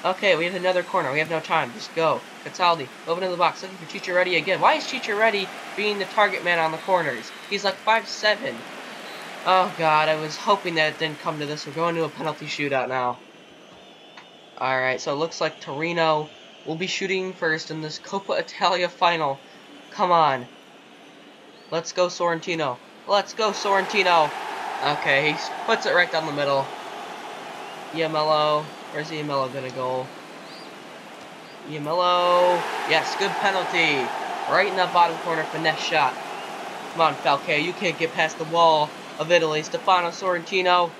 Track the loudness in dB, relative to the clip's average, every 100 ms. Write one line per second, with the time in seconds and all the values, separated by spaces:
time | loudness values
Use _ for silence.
0 | -2 0 4 4 2 0 2 2 2 0
1 | 0 0 0 -2 2 0 0 -6 -8 0
2 | 2 0 -4 -14 -14 0 2 2 -2 -10
3 | -4 -2 -2 2 0 0 -12 -14 -12 -10
4 | 0 2 4 2 2 4 4 4 -2 -6
5 | -4 2 2 2 -4 -8 -10 -4 -2 -2
6 | -2 2 2 2 0 2 0 -2 0 2
7 | 2 -4 -10 -16 -6 -2 -2 -2 2 2
8 | 0 -2 0 2 -2 -8 -12 -14 -14 -14
9 | -14 -14 -14 -6 2 4 4 2 4 4
10 | 4 2 -2 -6 2 2 2 2 0 0
11 | -6 -4 -6 -4 -4 -6 -8 -2 -2 0
12 | -2 -2 -6 -6 -8 -4 0 0 0 0
13 | -2 -4 -12 -20 -20 -20 -20 -20 -20 -20
14 | -20 -20 -20 -20 -20 -6 -2 0 0 -2
15 | -2 -2 -2 -2 -4 -4 -10 -6 -2 2
16 | 2 2 0 -12 -20 -16 -8 -6 -4 -4
17 | -2 -2 -2 -2 0 0 -4 -8 -8 -10
18 | -6 -6 -2 -2 -2 0 2 2 0 2
19 | 2 4 0 -2 -10 -20 -20 -20 -16 -2
20 | 4 6 6 2 -4 -18 -20 -20 -20 -20
21 | -20 -20 -20 -20 -20 -20 -6 -6 -4 0
22 | 0 2 0 0 -2 -2 -2 -4 -12 -18
23 | 0 0 0 -2 -2 0 2 2 2 2
24 | 6 6 4 0 -8 -8 -8 -4 -2 -2
25 | 2 2 2 -2 -6 -8 -2 0 2 2
26 | 2 0 -2 -2 0 0 0 -8 -12 -12
27 | -12 -12 -14 -14 -12 -12 -14 -14 -10 -2
28 | 0 2 4 4 4 2 -2 -12 -10 -8
29 | -6 -6 -2 -2 -2 -4 -8 -4 -2 -2
30 | -4 -12 -16 -16 -16 -16 -16 -16 -18 -18
31 | -18 -18 -18 -18 -18 -16 -10 -8 -2 2
32 | 4 4 6 6 6 4 0 -4 2 2
33 | 2 0 0 2 0 0 0 2 2 2
34 | 0 -4 -6 -6 2 2 2 2 2 4
35 | 4 2 -2 -2 -2 -2 0 0 0 2
36 | 2 0 -10 -10 -10 -10 -10 -10 -10 2
37 | 2 2 2 2 2 0 0 -2 -2 0
38 | -2 0 0 0 -2 6 6 6 2 -4
39 | -14 -8 4 4 4 0 -2 -2 4 4
40 | 4 -2 -2 -2 0 2 4 6 4 -2